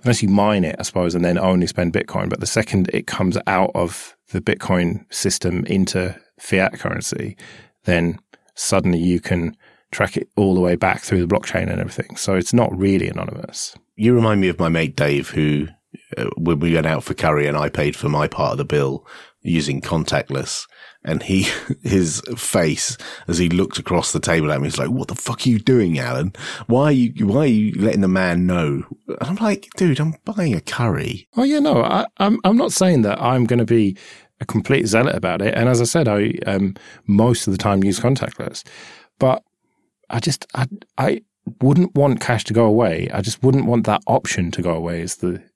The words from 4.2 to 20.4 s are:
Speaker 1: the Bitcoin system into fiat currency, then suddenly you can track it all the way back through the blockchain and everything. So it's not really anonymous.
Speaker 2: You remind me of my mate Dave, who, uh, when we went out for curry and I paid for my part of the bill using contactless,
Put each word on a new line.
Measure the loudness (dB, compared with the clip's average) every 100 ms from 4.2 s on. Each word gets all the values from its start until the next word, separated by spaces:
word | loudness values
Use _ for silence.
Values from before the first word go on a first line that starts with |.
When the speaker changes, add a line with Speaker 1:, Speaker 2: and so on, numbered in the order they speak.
| _
Speaker 1:
the | -4
Bitcoin | -2 -2 0 0 2 -2 -8
system | -4 -2 -2 -2 -2 -2
into | 0 0 0 -4 -6 _ _
fiat | -2 0 0 -2
currency, | -6 -6 -6 -6 -8 -10 -20 -20 -20 _ 0
then | 0 0 -4 _ _ _
suddenly | -10 -2 0 2 2
you | 2 0
can | 0 -2 -2 -8 _ _ _
track | -4 -2 -2
it | -6 0
all | 2
the | 4
way | 2 2
back | 0 -2
through | 0 0 2
the | 0
blockchain | -2 -4 -4
and | -4
everything. | -6 -8 -10 -8
So | -2 -2
it's | 2
not | 0 0 0
really | 2 2 0
anonymous. | -6 -8 -10 -12 -12 -12 -14 _ 0
Speaker 2:
You | 4
remind | 4 4 4
me | 2
of | 2
my | 0
mate | 2 0 0
Dave, | 0 0 -2
who, | -2 0 0 -4 -12 _ -20 _ -8
uh, | -8 -4
when | -2 0
we | 2 2
went | 2
out | -2
for | -4 -2
curry | 0 2 0
and | 0
I | -2
paid | 0 -2 -2
for | -2
my | -2 -2
part | -2 -2
of | -2
the | -2
bill | 0 0 -4 -12 -20 -20 _
using | -2 0 0 -4
contactless, | -2 -2 0 -2 -2 -6